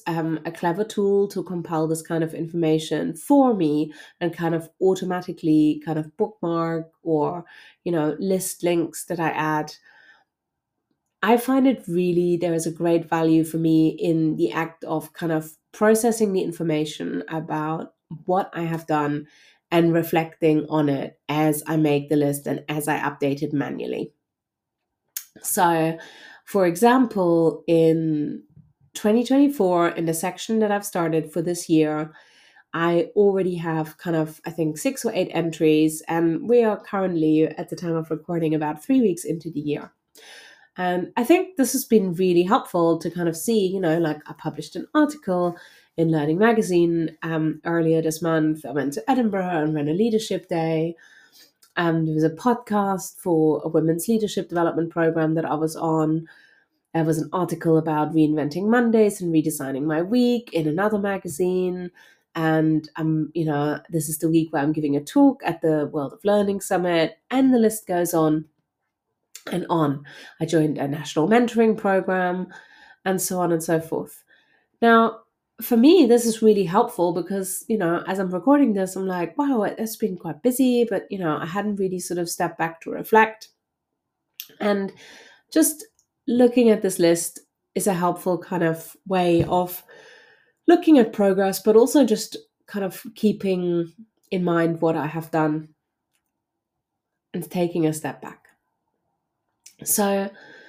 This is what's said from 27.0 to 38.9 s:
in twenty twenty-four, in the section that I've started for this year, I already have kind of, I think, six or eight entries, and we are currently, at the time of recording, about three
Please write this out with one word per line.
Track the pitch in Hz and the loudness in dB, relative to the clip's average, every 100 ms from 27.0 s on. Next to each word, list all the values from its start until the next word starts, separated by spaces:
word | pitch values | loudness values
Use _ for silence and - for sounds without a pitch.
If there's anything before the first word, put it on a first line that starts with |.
| 233 208 175 165 160 151 - | 2 2 2 4 2 0 0
in | 165 160 165 160 151 147 - - - _ _ _ | 4 4 4 0 -2 -4 -8 -14 -20 _ _ _
twenty | - 214 226 | -4 0 2
twenty-four, | 240 269 285 285 185 175 170 | 2 4 2 2 0 2 0
in | - | 0
the | 165 | -4
section | 160 185 185 - 220 | -2 -4 -8 -4 0
that | 214 | 0
I've | 202 | 0
started | 202 185 165 160 156 | -2 -4 0 -2 -2
for | 180 | -6
this | 165 170 - | -4 -6 2
year, | 160 151 151 156 - _ _ _ _ _ | 2 4 0 -6 -12 _ _ _ _ _
I | 160 170 170 - 202 | -2 0 0 0 2
already | 202 190 185 175 | 2 2 -2 -4
have | 165 160 156 - | -4 -4 -4 -8
kind | 180 | -4
of, | 165 156 - | -2 -2 -6
I | - | -12
think, | 165 156 156 | -4 -4 -2
six | 269 269 - | -4 -4 -4
or | |
eight | - 180 | -2 -2
entries, | 165 170 165 160 156 156 156 - | -2 -4 0 2 4 2 -2 -4
and | 165 165 165 208 | 0 0 -2 2
we | 240 | 4
are | 226 202 | 4 0
currently, | - 196 190 170 156 156 | -4 -4 -2 0 2 2
at | 156 - 170 | 2 -2 -10
the | 160 | -8
time | 170 165 | -4 -4
of | 160 | -4
recording, | 156 - 170 160 | -8 -6 -4 -2
about | 156 151 156 | -2 -2 -6
three | - | 0